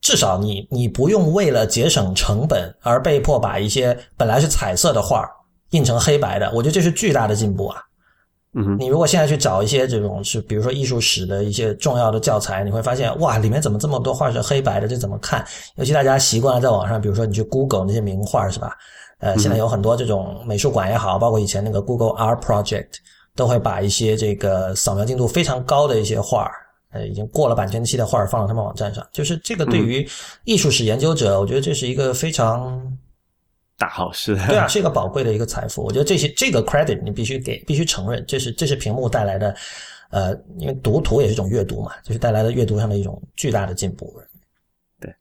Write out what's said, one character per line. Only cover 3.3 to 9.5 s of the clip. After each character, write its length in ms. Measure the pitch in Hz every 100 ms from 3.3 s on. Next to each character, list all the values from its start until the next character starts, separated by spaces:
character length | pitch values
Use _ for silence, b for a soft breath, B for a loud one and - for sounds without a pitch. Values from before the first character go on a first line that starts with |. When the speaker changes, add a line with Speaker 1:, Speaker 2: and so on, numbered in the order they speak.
| 135
Speaker 1:
把 200 | 107 101
一 80 | 104
些 300 | 135 123 120 B -
本 100 | 117
来 100 | 117
是 80 | 151
彩 300 | - 107 92
色 160 | 170
的 80 | 120
画 200 | 92 120
儿 100 | - - _ _ _
印 120 | 165
成 160 | 123 117
黑 200 | - 147
白 200 | 117 98
的， 120 | 98
我 100 | 117
觉 60 | 131
得 40 |
这 100 | 180
是 100 | 170
巨 200 | 160 214
大 140 | 131 110
的 80 |
进 200 | 104 107
步 140 | 92 98
啊。 120 | - - _ _ _ _ _ _
Speaker 2:
嗯 120 | 110 101
哼。 100 | 101
Speaker 1:
你 100 | 127
如 100 | 147
果 80 | 160
现 120 | 180
在 80 | 151
去 80 |
找 280 | 147 131